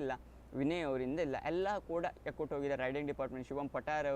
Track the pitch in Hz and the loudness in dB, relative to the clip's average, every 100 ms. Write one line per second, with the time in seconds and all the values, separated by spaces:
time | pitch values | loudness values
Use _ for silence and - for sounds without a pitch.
0 | 139 127 - - - 131 139 175 151 131 | 0 -2 -6 -20 -6 0 2 2 2 2
1 | 127 160 156 131 151 170 190 202 - 170 | 2 2 2 0 0 2 2 0 0 0
2 | 170 - 156 143 151 143 143 135 127 143 | 0 -2 -6 -4 -2 0 0 2 2 2
3 | 147 143 131 131 123 135 139 135 135 151 | 0 0 -2 -4 -4 -2 -2 -2 0 2
4 | 143 | 2